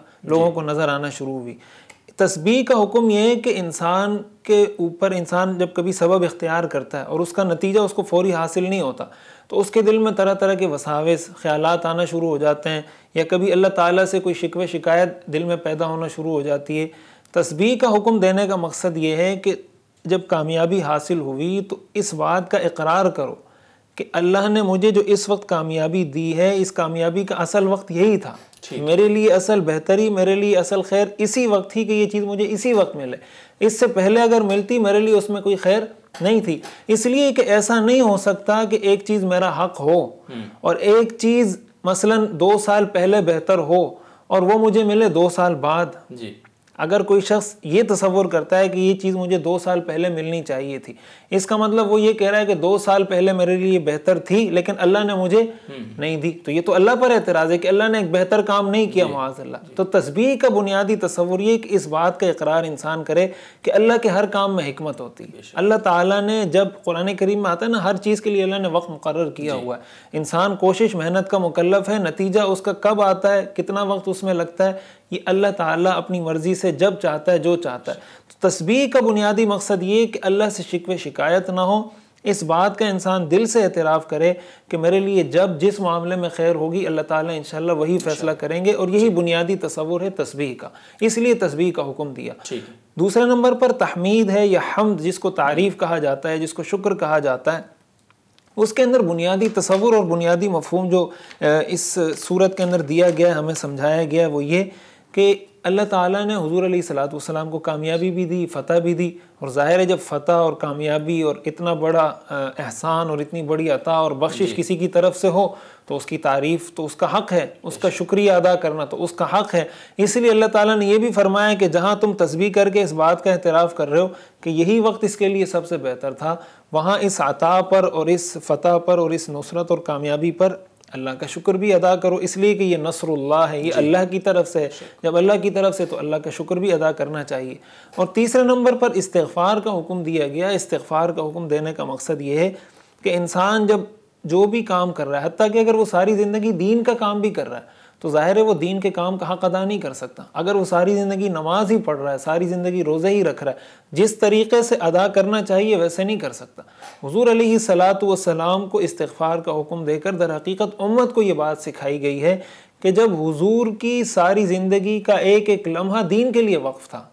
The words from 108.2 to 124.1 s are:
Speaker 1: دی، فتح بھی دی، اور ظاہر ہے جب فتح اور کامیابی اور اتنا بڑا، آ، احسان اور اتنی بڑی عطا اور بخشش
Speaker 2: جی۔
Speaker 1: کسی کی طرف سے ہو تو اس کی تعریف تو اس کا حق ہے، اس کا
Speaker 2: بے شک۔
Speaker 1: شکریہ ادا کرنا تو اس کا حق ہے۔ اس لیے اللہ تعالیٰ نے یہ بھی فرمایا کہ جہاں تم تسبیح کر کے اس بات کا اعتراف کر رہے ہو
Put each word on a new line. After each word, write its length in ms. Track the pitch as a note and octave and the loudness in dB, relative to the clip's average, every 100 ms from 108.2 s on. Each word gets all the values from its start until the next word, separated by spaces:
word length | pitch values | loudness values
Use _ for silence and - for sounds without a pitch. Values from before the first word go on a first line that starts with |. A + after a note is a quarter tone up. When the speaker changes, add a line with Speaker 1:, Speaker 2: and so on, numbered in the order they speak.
| E3+ | -4
Speaker 1:
دی، 200 | F3+ E3+ | -4 -4
فتح 280 | C#3+ - | -6 -2
بھی 200 | E3+ E3+ | 0 2
دی، 240 | E3 F3 - - - | 0 -2 -6 -18 -14
اور 100 | C#3 | -6
ظاہر 300 | C3 D3 F3+ | 0 2 4
ہے 60 | F#3 | 2
جب 120 | F3+ | 0
فتح 320 | - D3 D3 | -4 -6 0
اور 220 | E3+ E3 | 2 2
کامیابی 680 | D3 D3+ C#3+ D3+ D3+ D#3 E3 | -2 -6 -4 -2 -2 -2 -2
اور 140 | D#3 - D#3+ | -2 -2 -6
اتنا 280 | D#3 F3 | -6 -4
بڑا، 400 | D#3+ D#3+ E3 D#3 - - | -2 0 2 2 -2 -10
آ، 60 | C#3+ C3+ - | -6 -6 -8
احسان 520 | C3 - D#3+ E3 E3 | -10 -6 -2 -2 -2
اور 100 | D3 | -4
اتنی 220 | D3 E3+ | -6 -6
بڑی 280 | D3+ D#3 D#3+ | -4 -2 0
عطا 240 | C3+ - | -2 0
اور 180 | D#3+ D#3+ | 0 0
بخشش 380 | C3+ F#3 - F3+ | 0 -2 0 -2
Speaker 2:
جی۔ 40 | A#2 | -2
Speaker 1:
کسی 220 | D#3+ F3 | -4 -2
کی 100 | F3+ | 0
طرف 300 | F3 F3+ F3 | 2 2 2
سے 100 | G3 | 0
ہو 200 | F3 G3 - - - - | 2 0 -2 -20 -18 -10
تو 100 | C#3 | -10
اس 100 | - | -8
کی 120 | D#3 | -4
تعریف 540 | D3+ C#3 D3 E3 - - | -2 0 0 -2 -6 -10
تو 100 | D3+ | -10
اس 100 | - | -4
کا 220 | E3+ G3+ | -2 -2
حق 160 | G#3+ | -2
ہے، 140 | F3 C#3 - | -2 -2 -8
اس 140 | E3+ - | -14 -4
کا 100 | F#3 | -4
Speaker 2:
بے 80 | - | -2
شک۔ 80 | |
Speaker 1:
شکریہ 280 | F3 G3+ G3+ | -2 2 4
ادا 240 | F3+ F3+ F3 | 4 4 2
کرنا 300 | E3+ D#3 C#3+ | 0 -4 -6
تو 180 | - | -6
اس 80 | E3+ | -6
کا 280 | - D3+ G3 | -4 -2 0
حق 160 | G#3 E3+ | 0 -2
ہے۔ 80 | D#3 - - - | -2 -8 -10 -2
اس 180 | G3+ B3 | 0 4
لیے 160 | A#3 | 4
اللہ 140 | A3 A3 | 4 4
تعالیٰ 320 | A3 G#3 G#3+ | 4 4 2
نے 80 | G3+ | 4
یہ 120 | G#3+ | 2
بھی 140 | A#3 | 2
فرمایا 420 | F#3+ G3 G3+ G#3+ | 2 2 2 2
کہ 140 | G3 F#3 | 2 2
جہاں 280 | E3+ F#3+ G#3 | 2 0 0
تم 180 | G#3 | 0
تسبیح 380 | G3 E3 D#3+ G3+ | 0 0 0 0
کر 180 | G3+ G3 | 2 2
کے 120 | G3+ | 2
اس 100 | F#3 | 0
بات 300 | D#3 D#3+ F3 | 2 2 2
کا 80 | G3 | 2
اعتراف 440 | F3+ F3 E3 E3+ E3+ | 0 2 2 2 -2
کر 140 | D3 | -2
رہے 100 | D#3 | 0
ہو 80 | F#3 | 0